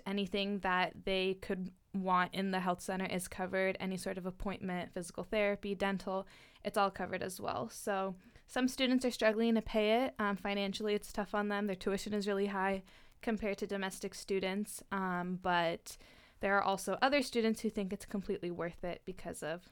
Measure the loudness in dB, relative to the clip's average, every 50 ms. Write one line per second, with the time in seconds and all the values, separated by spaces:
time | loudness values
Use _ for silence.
0 | -6 -2 -2 -2 0 0 0 0 0 0 -2 0 2 2 4 4 2 2 -2 -4
1 | -2 0 2 2 2 2 0 -2 -4 -4 -4 -4 -4 -6 -8 _ _ _ -4 -2
2 | 2 4 4 4 4 2 0 -2 -2 0 0 0 2 0 0 0 -2 -4 -2 -2
3 | -2 -2 -2 -4 -4 -6 -4 -4 -4 0 0 2 2 2 0 -2 -4 -4 -4 -4
4 | -4 -6 -6 -4 -6 -6 -6 -4 -4 -4 -4 -4 -4 -4 -4 -4 -4 -6 -6 -8
5 | -8 -6 -8 -8 -6 0 2 2 4 2 2 0 -2 -4 -2 0 0 0 0 -2
6 | -2 -2 -4 -4 -4 -6 -14 -20 -20 -20 -20 -8 -8 -2 2 2 2 2 0 -4
7 | -4 -4 -4 -4 -4 -6 -6 -4 -4 -2 -2 -2 -4 -6 -8 -6 -2 -2 0 0
8 | 0 -2 -4 -8 -14 -20 -20 -20 -20 -6 0 2 2 2 2 2 4 4 4 4
9 | 2 0 2 4 4 4 4 4 4 4 4 4 2 2 2 4 6 6 6 4
10 | 4 0 0 0 0 0 0 0 -2 -2 0 0 0 -2 -2 -2 0 0 0 0
11 | 0 -4 -4 -4 -4 0 0 0 0 0 0 0 0 -2 -2 -2 0 0 0 0
12 | -2 -2 -2 0 0 0 2 2 2 0 2 2 2 2 0 0 -4 -10 -20 -20
13 | -20 -20 -20 -6 -2 -2 -2 0 0 -2 -2 -2 -2 -4 -2 -2 -2 -4 -4 -6
14 | -8 -8 -8 -10 -4 -2 0 0 0 0 0 -2 -4 -4 -6 -12 -8 -4 -2 -2
15 | 0 0 0 -2 -2 -2 -4 -2 0 2 2 4 4 2 0 -2 -8 -14 -16 -16
16 | -20 -20 -20 -20 -20 -20 -8 -4 0 4 4 4 4 4 0 0 0 -2 2 2
17 | 4 4 6 4 2 2 2 2 4 4 2 2 0 -2 -2 -2 -2 -2 -4 -8
18 | -6 -6 -6 -4 -2 -2 -4 -2 -2 -4 -4 -4 -4 -6 -6 -6 -6 -6 -6 -6
19 | -8 -10 -10 -8 -8 -8 -8 -6 -6 -6 -6 -6 -8 -16